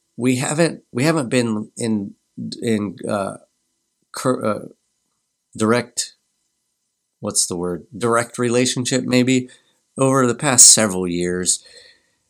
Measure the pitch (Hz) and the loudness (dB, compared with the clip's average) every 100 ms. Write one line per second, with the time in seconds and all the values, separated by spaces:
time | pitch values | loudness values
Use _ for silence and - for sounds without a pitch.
0 | _ - 123 127 143 147 165 - _ 120 | _ -4 0 0 -2 0 0 -2 _ -2
1 | 147 165 120 127 117 107 107 - 120 110 | 0 0 0 0 2 -2 -6 -6 -2 -2
2 | 101 - _ - 113 - 120 110 101 - | -4 -12 _ -12 -12 -8 -2 -2 -2 -8
3 | - 107 98 104 _ _ _ _ _ _ | -6 -4 -4 -8 _ _ _ _ _ _
4 | _ - 135 127 110 104 - - _ _ | _ -6 -2 0 -2 -4 -6 -20 _ _
5 | _ _ _ _ _ 107 107 120 110 - | _ _ _ _ _ -2 2 2 0 -6
6 | - _ _ _ _ _ _ _ _ _ | -8 _ _ _ _ _ _ _ _ _
7 | _ _ 107 104 - 90 90 85 - 92 | _ _ -6 -2 -2 -2 -6 -6 -10 -6
8 | 120 117 117 - 120 120 127 131 123 127 | 0 0 -2 -2 0 2 0 -2 -2 -2
9 | 127 127 123 127 127 - _ _ _ - | 2 2 4 2 0 -14 _ _ _ 0
10 | 135 135 127 113 151 123 - - 107 92 | 2 4 2 2 0 4 6 6 4 0
11 | 92 87 87 90 90 - - - - _ | -2 0 -2 -2 -2 -4 -6 -20 -20 _
12 | _ _ _ | _ _ _